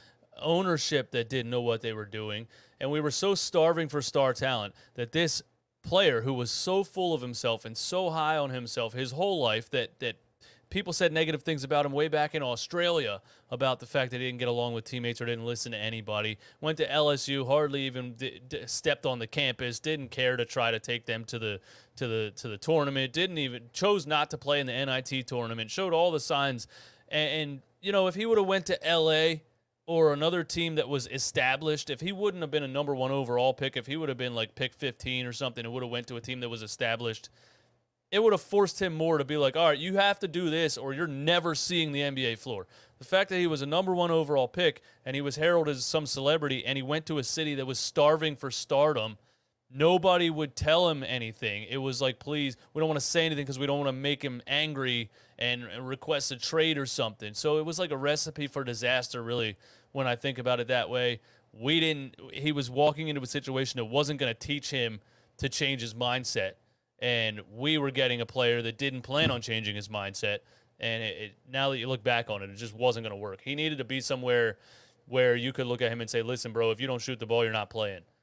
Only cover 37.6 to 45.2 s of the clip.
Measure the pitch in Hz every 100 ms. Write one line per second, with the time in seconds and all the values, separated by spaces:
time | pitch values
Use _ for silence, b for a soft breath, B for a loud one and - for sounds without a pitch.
37.6 | _ _ _ _ - 202 226 190 - 202
38.6 | 190 - 185 160 165 151 135 151 135 156
39.6 | 165 143 175 196 202 202 185 170 170 160
40.6 | 156 - 135 139 170 135 151 175 165 147
41.6 | - 175 156 143 143 135 123 113 131 101
42.6 | 92 b b b - 190 190 185 175 147
43.6 | 143 170 190 175 175 160 147 139 123 175
44.6 | 170 - b b 131 139